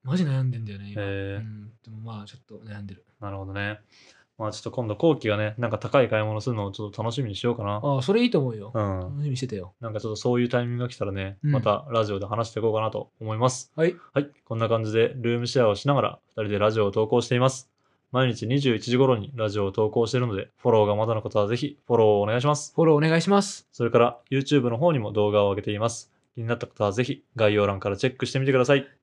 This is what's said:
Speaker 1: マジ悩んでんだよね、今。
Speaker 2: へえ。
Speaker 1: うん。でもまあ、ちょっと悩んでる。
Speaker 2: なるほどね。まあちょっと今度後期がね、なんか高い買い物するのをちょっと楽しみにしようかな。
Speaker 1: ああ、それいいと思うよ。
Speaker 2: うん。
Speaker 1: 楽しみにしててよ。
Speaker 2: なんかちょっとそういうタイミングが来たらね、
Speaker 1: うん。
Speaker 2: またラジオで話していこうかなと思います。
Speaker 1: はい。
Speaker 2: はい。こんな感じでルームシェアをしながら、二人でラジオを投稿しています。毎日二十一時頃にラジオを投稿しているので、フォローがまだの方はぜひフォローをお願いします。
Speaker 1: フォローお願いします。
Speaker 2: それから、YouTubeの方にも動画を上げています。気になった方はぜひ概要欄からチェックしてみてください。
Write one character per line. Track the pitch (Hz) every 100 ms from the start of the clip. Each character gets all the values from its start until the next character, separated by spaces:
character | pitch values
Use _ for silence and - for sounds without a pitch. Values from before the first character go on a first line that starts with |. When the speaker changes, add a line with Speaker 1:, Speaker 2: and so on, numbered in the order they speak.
Speaker 1:
マ | 127 180
ジ |
悩 | 156 135
ん | 127
で | 117
ん |
だ | 110
よ | 101
ね、 | 101
今。 | 104
Speaker 2:
へ | 101
え。 | 98 98 101
Speaker 1:
う |
ん。 | 110 107 104 _
で | -
も | 110
ま | 113 107
あ、 | 101
ち | 131
ょ |
っ | _
と | 104 110
悩 | 104
ん | 101
で | 92
る。 | _ _
Speaker 2:
な | 101
る | 98
ほ | 98
ど |
ね。 | 98 101 107 _ _ - _ _ -
ま | 107
あ |
ち | 107
ょ |
っ |
と | 113
今 | 127 117
度 | 107
後 | 165 143
期 | 110
が | 104
ね、 | 107 107
な | 120
ん |
か | 107
高 | 117 143
い | 135
買 | 110
い |
物 | 107 107
す | 113
る | 113
の | 101
を |
ち | 101
ょ | 104
っ |
と | 101
楽 | 113
し | 117
み | 120
に | 101
し | 120
よ | 117
う |
か |
な。 | 101 104
Speaker 1:
あ | 143 135
あ、 |
そ | 127
れ | 220
い | 240
い |
と | 185
思 | 131
う | 110
よ。 | 101
Speaker 2:
う | 113
ん。 | 101 92
Speaker 1:
楽 | 90 143
し | 147
み |
に | 127
し |
て | 131
て | 101
よ。 | 90 _
Speaker 2:
な | 117
ん |
か | 107
ち | 113
ょ |
っ |
と | 107
そ | 123 123
う |
い | 123
う |
タ | 123
イ | 120
ミ | 120
ン |
グ |
が | 123
来 | -
た |
ら | 101
ね、 | 98 95 98
Speaker 1:
う | 147
ん。 |
Speaker 2:
ま | 135
た | 113 101 143
ラ | 117 104
ジ |
オ | 98
で | 98
話 | 110 110
し |
て | 110
い |
こ | 110
う |
か | 110
な | 110
と | 110 - _
思 | 110 110
い |
ま | 127
す。 | 127 - -
Speaker 1:
は | 165
い。 | - -
Speaker 2:
は | 143
い。 | 143 _ _
こ | 113
ん |
な | 113
感 | 113 110
じ |
で | 110 120 131
ル | 117 120
ー |
ム | 120
シ | 135
ェ | 113
ア |
を | 98
し | 135
な |
が | 139
ら、 | 104 - _
二 | -
人 | 104
で | 101
ラ | 104
ジ | 110
オ | 101
を |
投 | 110 110
稿 | 123
し | 117
て | 123
い |
ま | 131
す。 | - - _ _ _ _
毎 | 127 127
日 | 117 117
二 | 139
十 | 135
一 | 110 117
時 | 123
頃 | 135 117
に | 98 123
ラ | 110
ジ | 104
オ | 98
を |
投 | 92 107
稿 | 120 113
し |
て | 127
い |
る | 123
の | 98
で、 | - _
フ | 127
ォ |
ロ | 113 104
ー |
が | 104
ま | 110
だ | 110
の |
方 | 104 107
は | 101
ぜ | 120
ひ | 147 - -
フ | 117
ォ |
ロ | 107
ー |
を | 104
お | 101
願 | 120
い |
し | 143
ま | 147
す。 | -
Speaker 1:
フ | -
ォ | 165
ロ | 147
ー | 160
お |
願 | 165
い |
し | 175
ま | 202
す。 | 196 - _
Speaker 2:
そ | -
れ | 117
か | 117
ら、 | 120 - _
YouTube | 135 139 147 120
の | 117
方 | 175
に | 147
も | 104
動 | 104 104
画 | 104
を | 101
上 | 98
げ |
て | 104
い | 104
ま | 113
す。 | - - _ _ -
気 |
に | 113
な | 117
っ |
た | -
方 | - 104
は |
ぜ | 104
ひ | 123 127 _ 113
概 | 107 104
要 | 101
欄 | 95
か | 101
ら | 98
チ | 127
ェ |
ッ | 127
ク | 117
し |
て | 135
み | 135
て |
く | 131
だ |
さ | 123 139
い。 | 139 _